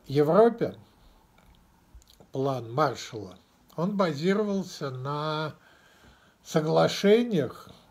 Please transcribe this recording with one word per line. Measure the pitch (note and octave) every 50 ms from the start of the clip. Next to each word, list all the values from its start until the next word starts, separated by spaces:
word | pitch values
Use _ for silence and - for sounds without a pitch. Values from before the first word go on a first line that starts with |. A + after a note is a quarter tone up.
| _
Европе, | - C3+ C#3+ D3 D3+ E3 G3+ A3+ A#3 A3+ - D3 A2+ G2 - - _ _ _ - - _ _ _ _ _ _ _ - - _ _ _ _ _ _ _ - - - - - - - _
план | - C3+ C3 C#3 C3 B2 A#2 A2+
Маршалла, | A#2 C#3 D#3 C3+ A2+ - - - - A2 G2 F#2 F#2 - _ _ _ _ _ _ -
он | - E3 G3+ G#3+ G3
базировался | G3 E3+ C#3+ C3+ D#3+ F#3 G3 G#3 G#3+ G#3 G3 G3 F3+ - - - D#3 C#3
на | B2+ B2+ C3 C#3 D3 D3 D3+ D#3 D3+ D#3 D#3 D3 - - _ _ _ _ _ _ _ _ - - - _ _ _ _ _
соглашениях | _ - - E3 D#3 D#3+ D#3+ E3 E3 - - - - G3 G#3 A#3+ A#3+ A#3+ G#3+ D#3 B2+ A2+ - - - - - - - _